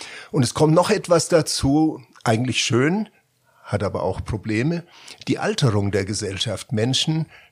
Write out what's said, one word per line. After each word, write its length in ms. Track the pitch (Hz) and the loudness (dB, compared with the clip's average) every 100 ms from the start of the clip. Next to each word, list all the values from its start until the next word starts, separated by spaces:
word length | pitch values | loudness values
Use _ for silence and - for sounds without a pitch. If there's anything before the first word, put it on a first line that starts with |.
| - - - | -18 -18 -4
Und 120 | - | 0
es 100 | 120 | 0
kommt 220 | - 156 | 2 4
noch 160 | 165 175 | 4 4
etwas 380 | 196 - 170 - | 2 2 2 4
dazu, 760 | 170 - - 135 147 156 - - _ | 2 2 -2 2 2 2 0 -12 _
eigentlich 400 | - 110 127 - | 0 0 0 -2
schön, 460 | - 117 143 196 208 _ _ _ _ _ | 0 2 2 0 -4 _ _ _ _ _
hat 200 | - 101 | -6 -4
aber 200 | 98 - | -2 -2
auch 200 | 90 92 | -4 -4
Probleme, 600 | - 110 107 107 139 170 - - - - - | -6 -6 -4 -2 0 -2 -8 -20 -20 -10 -6
die 100 | - | -4
Alterung 520 | 175 214 135 104 101 | -2 0 2 2 0
der 140 | 98 | 0
Gesellschaft. 680 | 95 101 101 95 - 95 - | -2 -4 -6 -4 -6 -6 -4
Menschen 540 | 107 120 127 - 160 156 - - | -2 0 0 0 -2 -4 -10 -20